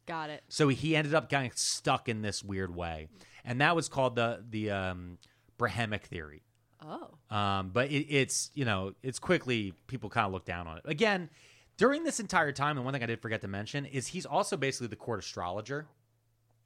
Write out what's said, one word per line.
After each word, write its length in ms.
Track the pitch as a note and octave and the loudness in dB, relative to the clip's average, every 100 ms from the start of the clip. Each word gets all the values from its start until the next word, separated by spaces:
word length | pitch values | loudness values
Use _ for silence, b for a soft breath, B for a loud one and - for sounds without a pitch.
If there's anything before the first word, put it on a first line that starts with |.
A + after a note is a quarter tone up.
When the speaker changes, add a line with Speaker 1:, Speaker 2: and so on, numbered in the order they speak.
| - | -10
Speaker 1:
Got 240 | E3 D3+ | -8 -8
it. 140 | D3 - | -10 -8
Speaker 2:
So 220 | - D3 | 4 6
he 260 | B2+ D#3 D#3 | 6 4 4
ended 180 | D3+ D#3 | 4 2
up 140 | - | 4
getting 220 | C#3 B2+ - | 0 0 0
stuck 520 | - - - B2+ - | 0 0 2 2 2
in 140 | A2 | -2
this 220 | G#2+ - | -2 -4
weird 300 | G2+ F#2+ F#2+ F2 | -4 -2 -2 -4
way. 340 | E2+ D#2+ D#2 B B B - | -4 -6 -10 B B B -6
And 160 | B2 | 2
that 140 | D3+ E3+ | 4 4
was 140 | - | 0
called 260 | C#3 B2+ A#2+ | 2 2 2
the, 280 | A#2 A2 A#2 | 0 -2 -6
the, 220 | G#2+ G#2+ | -2 0
um, 480 | G2 F#2 F2+ F2+ F2+ - b b - | 0 -2 -4 -8 -12 -18 b b -2
Brahmic 480 | A#2 F#2+ A2 G#2 - | -2 0 -2 -2 -4
theory. 380 | F2+ D#2 D2+ _ _ _ _ D#3 | -8 -8 -14 _ _ _ _ -14
Speaker 1:
Oh. 500 | C#4 - - _ G#2+ | -12 -12 -18 _ 0
Speaker 2:
Um, 340 | G2+ G2 F#2 | 2 0 0
but 200 | G2+ C#3 | 0 2
it, 160 | C#3+ D3 | 0 2
it's, 420 | C#3+ B2+ - - | 2 2 0 -4
you 120 | D3 B2 | -2 0
know, 280 | G2 F#2+ - | 0 -2 -6
it's 160 | C3 - | -8 -6
quickly, 560 | - E3+ B2+ A#2 G2 - - | 2 2 4 0 0 -6 -10
people 220 | C3 A2 | -8 -2
kinda 160 | A#2+ G2+ | 0 0
look 180 | F#2 - | 0 -4
down 220 | F2 E2+ | -6 -6
on 100 | D#2+ | -10
it. 60 | - | -6
Again, 440 | D3+ A3 F#3+ E3 b b b b - | 2 2 2 -2 b b b b 4
during 260 | A#3 D4 | 4 4
this 160 | D#4+ - | 0 -2
entire 320 | G3 F#3 D3+ | 0 2 2
time, 260 | C#3 C#3+ D3 | 2 0 0
and 80 | B2 | -2
one 80 | |
thing 80 | C3+ | -2
I 60 | A#2 | -2
did 140 | A#2 | -2
forget 200 | A#2 A2 | -2 -4
to 60 | G2 | -2
mention, 380 | G2 G#2+ C#3+ C#3 | -6 -4 -4 -2
is 220 | C3+ B2 | -4 -4
he's 180 | F3+ - | -6 -2
also 300 | D#3 G#3 F3 | 0 0 0
basically 300 | C3+ C3 A#2+ | 0 0 -4
the 80 | A2 | -6
court 220 | - G#2+ | -4 -4
astrologer. 680 | - - F2 G2 G#2+ C#3 D3+ _ _ _ _ _ _ _ | -4 -4 -4 -4 -4 -8 -8 _ _ _ _ _ _ _